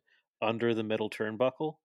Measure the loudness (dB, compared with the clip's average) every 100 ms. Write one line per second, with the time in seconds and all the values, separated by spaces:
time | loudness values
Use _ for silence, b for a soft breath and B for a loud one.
0 | _ _ _ _ -2 2 2 2 0 -2
1 | -2 -4 -4 0 0 0 -4 -6